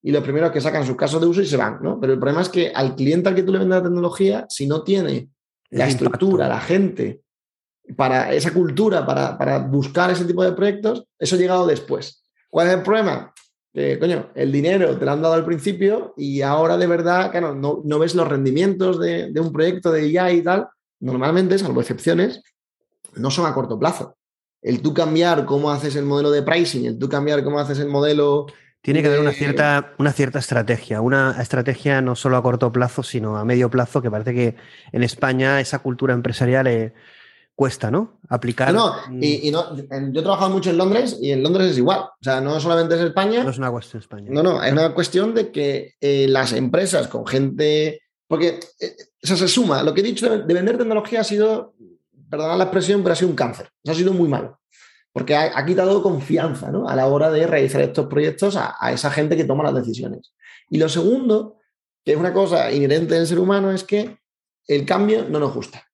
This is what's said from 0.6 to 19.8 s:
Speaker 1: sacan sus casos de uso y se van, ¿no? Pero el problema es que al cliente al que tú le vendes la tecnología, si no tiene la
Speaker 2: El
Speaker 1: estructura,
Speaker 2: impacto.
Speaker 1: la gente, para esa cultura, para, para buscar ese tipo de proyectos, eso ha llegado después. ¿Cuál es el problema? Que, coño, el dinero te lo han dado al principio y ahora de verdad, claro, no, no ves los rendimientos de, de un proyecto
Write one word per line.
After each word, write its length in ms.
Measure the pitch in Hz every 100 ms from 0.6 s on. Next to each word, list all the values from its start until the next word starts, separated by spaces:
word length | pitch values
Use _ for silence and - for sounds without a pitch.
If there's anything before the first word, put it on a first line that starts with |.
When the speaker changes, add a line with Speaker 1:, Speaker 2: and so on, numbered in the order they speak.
Speaker 1:
sacan 240 | 139 156 127
sus 100 | 123
casos 240 | 143 160
de 80 | 170
uso 140 | 170
y 40 | 175
se 120 | 139
van, 220 | 107 -
¿no? 180 | 165 240
Pero 140 | 135
el 60 | 131
problema 220 | 131 151
es 60 | 185
que 240 | 180 165
al 220 | - 135 131
cliente 320 | 135 165 185
al 80 | 185
que 80 |
tú 80 | 185
le 80 | 190
vendes 200 | 190 185
la 40 |
tecnología, 640 | 175 175 175 175 196 214 -
si 180 | - 139
no 160 | 156
tiene 440 | 156 196 165 127 - _ _ _ _
la 120 | 127
Speaker 2:
El 80 | 139
Speaker 1:
estructura, 540 | 127 123 123 190 185 135
Speaker 2:
impacto. 80 |
Speaker 1:
la 80 | 113
gente, 600 | - 185 190 - 107 - _ _ _ _ _ _ _ 147
para 360 | 131 131 -
esa 200 | 156 156
cultura, 520 | 165 175 139 220 185 139
para, 320 | 139 135 -
para 220 | 135 139
buscar 500 | 131 143 139 175 180
ese 140 | 180
tipo 180 | 175 175
de 120 | 185
proyectos, 500 | 180 202 202 214 240 - _
eso 180 | 139 185
ha 20 |
llegado 280 | 180 180 175
después. 560 | 147 - 135 - - _ _ _
¿Cuál 180 | 160 170
es 80 | 185
el 60 |
problema? 520 | 185 220 202 127 - - _ _ _
Que, 260 | - - 67
coño, 320 | 170 170 - 127
el 180 | 139
dinero 440 | 139 156 196 170 127
te 60 |
lo 80 | 139
han 100 | 147
dado 120 | 165
al 100 | 165
principio 720 | 160 170 202 180 196 220 - -
y 280 | 143 139
ahora 340 | 139 151 165 175
de 100 | 175
verdad, 420 | 170 170 180 190
claro, 240 | 185 165
no, 280 | 139 143 147
no 160 | 147 151
ves 160 | 165 175
los 100 | 165
rendimientos 760 | 139 135 139 190 185 185 170
de, 320 | 170 170 -
de 60 | 151
un 100 | 165
proyecto 400 | 147 160 180